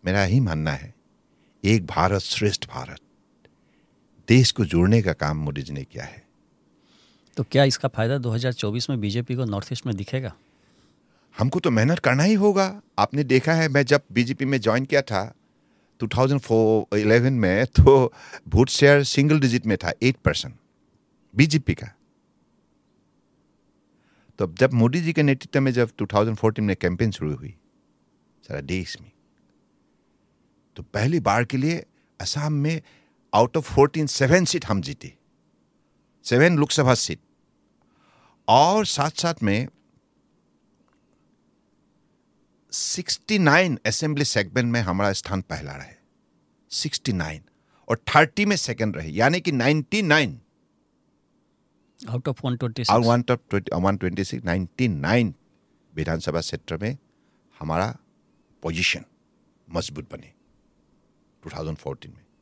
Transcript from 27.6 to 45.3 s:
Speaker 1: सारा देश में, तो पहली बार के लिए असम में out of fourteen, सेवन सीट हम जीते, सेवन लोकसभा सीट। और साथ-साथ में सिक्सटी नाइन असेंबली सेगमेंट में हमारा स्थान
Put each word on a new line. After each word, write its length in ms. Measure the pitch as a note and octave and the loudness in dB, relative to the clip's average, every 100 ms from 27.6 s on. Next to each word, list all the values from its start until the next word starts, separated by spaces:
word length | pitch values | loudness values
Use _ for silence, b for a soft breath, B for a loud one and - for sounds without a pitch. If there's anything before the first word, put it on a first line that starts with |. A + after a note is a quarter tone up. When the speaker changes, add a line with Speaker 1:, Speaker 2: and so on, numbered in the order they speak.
| _ _ _ _ _ _ _ _ _ | _ _ _ _ _ _ _ _ _
Speaker 1:
सारा 120 | C#2 | -12
देश 400 | C#2 F#2 E2+ - | -6 -6 -6 -12
में, 120 | - _ _ _ _ _ _ _ _ _ _ _ _ _ _ _ _ - | -18 _ _ _ _ _ _ _ _ _ _ _ _ _ _ _ _ -20
तो 60 | |
पहली 380 | - G2+ A#2 D3+ | -10 -2 0 0
बार 240 | G2+ G#2 | 0 0
के 120 | A#2+ C3 | 0 -2
लिए 300 | C#3+ E3 - _ _ _ | -2 -4 -8 _ _ _
असम 320 | G2+ D3 D3+ | -8 -4 -4
में 300 | D3 D3 D#3+ b b b b _ | -2 -2 -4 b b b b _
out 180 | - A#2+ | 2 2
of 100 | E3 | 0
fourteen, 440 | - - C#3+ D#3+ D3 | -2 4 4 4 -4
सेवन 380 | - C3+ F3 | -2 2 2
सीट 220 | E3+ F3 - | 2 -4 -2
हम 140 | G2+ | -4
जीते, 360 | D#2+ C#3+ - _ _ _ _ _ _ _ _ _ _ _ | -4 -12 -16 _ _ _ _ _ _ _ _ _ _ _
सेवन 340 | - A#2+ E3 E3 | 0 4 4 4
लोकसभा 360 | D3 - B2+ | 0 2 2
सीट। 240 | A#2+ - E2 _ _ _ _ _ _ _ b b b b b - | 2 0 -8 _ _ _ _ _ _ _ b b b b b 2
और 380 | A#2+ D#3+ G#3 G#3 | 4 6 2 -2
साथ-साथ 480 | - D3 - E3+ E3 | -2 -4 -2 -4 -2
में 260 | G#2 G#2 B2+ _ _ _ _ _ _ _ _ _ _ _ _ _ _ _ _ _ _ _ _ _ _ _ _ _ _ _ _ _ _ | -2 -2 -4 _ _ _ _ _ _ _ _ _ _ _ _ _ _ _ _ _ _ _ _ _ _ _ _ _ _ _ _ _ _
सिक्सटी 680 | - - - E3+ - - G#3+ | -8 -6 -6 -6 -8 -2 2
नाइन 400 | E3 D3+ F#3 B2+ G#2+ | 4 4 4 0 -2
असेंबली 380 | - D#3 C#3+ | -2 -2 -2
सेगमेंट 480 | C#3+ - F#2+ B2+ A#2+ | -2 -2 -2 -2 0
में 80 | A#2 | 0
हमारा 320 | G2 F2+ G2+ | -2 0 0
स्थान 300 | G2 - | -2 -4